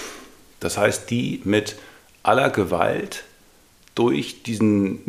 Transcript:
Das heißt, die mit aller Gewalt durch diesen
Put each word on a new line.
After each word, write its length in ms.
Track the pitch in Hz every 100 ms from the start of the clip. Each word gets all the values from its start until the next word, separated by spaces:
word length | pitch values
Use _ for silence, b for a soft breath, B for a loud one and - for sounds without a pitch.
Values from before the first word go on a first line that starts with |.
| B B B B B -
Das 180 | 87 -
heißt, 320 | 107 - -
die 320 | 120 - - 95
mit 300 | 107 - - B B B _
aller 260 | - 120 139
Gewalt 760 | - 87 87 98 - - - - _ _ _ _ _ _ -
durch 480 | 117 98 - -
diesen 580 | - 107 107 104 95 -